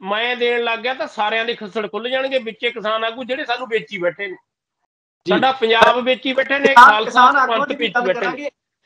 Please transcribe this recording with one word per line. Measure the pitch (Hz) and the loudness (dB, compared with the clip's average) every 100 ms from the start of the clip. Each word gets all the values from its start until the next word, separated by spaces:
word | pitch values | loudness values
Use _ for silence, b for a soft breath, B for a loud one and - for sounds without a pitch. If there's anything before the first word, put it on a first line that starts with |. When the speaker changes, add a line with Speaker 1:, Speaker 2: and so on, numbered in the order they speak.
Speaker 1:
ਮੈਂ | 190 208 240 240 | -6 -4 -2 -2
ਦੇਣ | 240 240 | -2 0
ਲੱਗ | 233 226 | -2 -4
ਗਿਆ | 240 | -4
ਤਾਂ | 262 294 | -6 -8
ਸਾਰਿਆਂ | 220 208 226 233 | -4 -2 -2 -4
ਦੇ | 226 | -8
ਖੱਸੜ | 208 214 208 | -8 -8 -6
ਖੁੱਲ | 208 240 | -8 -4
ਜਾਣਗੇ। | 262 269 262 | -4 -2 -4
ਵਿੱਚੇ | 226 - 240 | -6 -6 -6
ਕਿਸਾਨ | 233 214 220 | -4 -4 -2
ਆਗੂ | 226 233 | -4 -6
ਜਿਹੜੇ | 233 277 247 | -8 -6 -6
ਸਾਨੂੰ | 247 247 | -6 -4
ਵੇਚੀ | 220 - 196 | -6 -6 -6
ਬੈਠੇ | 170 - 202 | -4 -4 -10
ਨੇ, | |
Speaker 2:
ਜੀ। | 180 _ _ _ _ _ _ _ _ 170 | -12 _ _ _ _ _ _ _ _ -2
Speaker 1:
ਸਾਡਾ | 208 262 | 2 2
ਪੰਜਾਬ | 254 226 226 226 247 | 0 0 4 4 4
ਵੇਚੀ | 247 254 269 | 0 -2 -2
ਬੈਠੇ | 262 262 277 | -2 -2 0
ਨੇ, | 277 | 4
Speaker 2:
ਕਿਸਾਨ, | 262 240 | 8 8
Speaker 1:
ਖਾਲਸਾ | 214 233 | 8 2
Speaker 2:
ਕਿਸਾਨ | 233 254 277 | 4 4 4
ਆਗੂਆਂ | 247 226 | 0 0
Speaker 1:
ਪੰਥ | 277 | -2
Speaker 2:
ਦੀ | - | -4
ਵੀ | |
Speaker 1:
ਵੇਚੀ | 226 240 | -4 0
Speaker 2:
ਗੱਲ | |
Speaker 1:
ਬੈਠੇ | 190 208 | -2 -2
ਨੇ। | 190 | -4
Speaker 2:
ਕਰਾਂਗੇ। | 254 294 - _ _ | -6 -10 -14 _ _